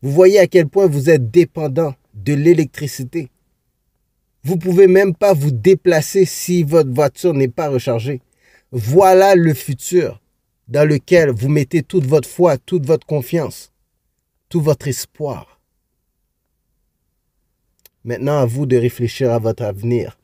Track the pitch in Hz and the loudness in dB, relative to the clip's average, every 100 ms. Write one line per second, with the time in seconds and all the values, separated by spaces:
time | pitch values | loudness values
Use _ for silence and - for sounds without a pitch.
0 | 131 143 185 202 180 185 156 - 196 143 | -2 4 6 6 4 2 0 0 0 0
1 | 135 156 120 160 170 - 151 131 160 131 | 2 2 2 0 0 -2 -6 -4 -4 -6
2 | _ 110 101 143 151 165 147 - 143 - | _ -12 -6 -2 2 2 0 -6 -12 -12
3 | 127 170 139 _ _ _ _ _ _ _ | -10 -10 -12 _ _ _ _ _ _ _
4 | _ _ _ _ 131 180 175 180 196 185 | _ _ _ _ -6 -6 -2 4 6 6
5 | 202 175 202 175 143 123 104 190 - 165 | 2 0 0 0 0 0 2 2 2 0
6 | - 196 185 - - 175 151 165 143 127 | -2 0 -2 -2 -4 -2 2 2 0 0
7 | 147 - 180 147 135 - 156 135 127 117 | -2 0 -2 0 -2 -2 -4 -4 -4 -4
8 | 113 135 _ _ _ _ _ 127 107 156 | -6 -10 _ _ _ _ _ -8 0 4
9 | 190 185 196 185 170 147 - 135 - 180 | 6 6 6 4 2 -2 -6 -10 -4 -2
10 | 147 - _ _ _ _ _ 120 151 151 | -2 -8 _ _ _ _ _ 0 0 0
11 | - 175 151 113 131 151 139 170 - 185 | 2 2 2 0 -2 -2 0 -4 -2 -4
12 | 131 147 - - 175 139 - 180 139 160 | 0 0 -2 0 0 0 -4 -6 -2 -2
13 | _ 151 123 170 143 - - _ _ _ | _ -8 -4 -4 -6 -10 -20 _ _ _
14 | _ _ _ _ _ 170 151 147 147 127 | _ _ _ _ _ -4 0 -2 -4 -8
15 | - _ 151 117 - _ _ _ _ _ | -10 _ -10 -10 -16 _ _ _ _ _
16 | _ _ _ _ _ _ _ _ _ _ | _ _ _ _ _ _ _ _ _ _
17 | _ _ _ _ _ _ _ _ _ _ | _ _ _ _ _ _ _ _ _ _
18 | 117 120 135 151 127 120 139 123 120 - | -12 -8 -4 -2 -2 -2 0 0 0 -2
19 | 120 - 131 117 110 113 110 98 113 120 | -8 -4 -2 -2 -2 -4 -6 -6 -4 -4
20 | - - | -4 -14